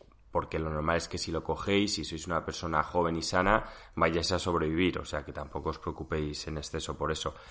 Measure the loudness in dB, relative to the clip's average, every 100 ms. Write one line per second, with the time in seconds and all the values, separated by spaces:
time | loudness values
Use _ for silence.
0 | -20 _ -4 -2 -2 -2 -2 0 2 2
1 | 0 -4 -4 -2 -2 -2 2 4 4 0
2 | -4 -6 -2 -2 -2 -4 0 2 2 2
3 | 2 2 2 4 6 4 2 -10 -10 2
4 | 4 4 2 0 2 2 2 4 2 2
5 | -4 -6 -6 -10 -8 -6 -4 -4 -6 -8
6 | -4 -2 -2 -4 -6 -6 -6 -6 -6 -4
7 | -2 -2 -4 -8 -14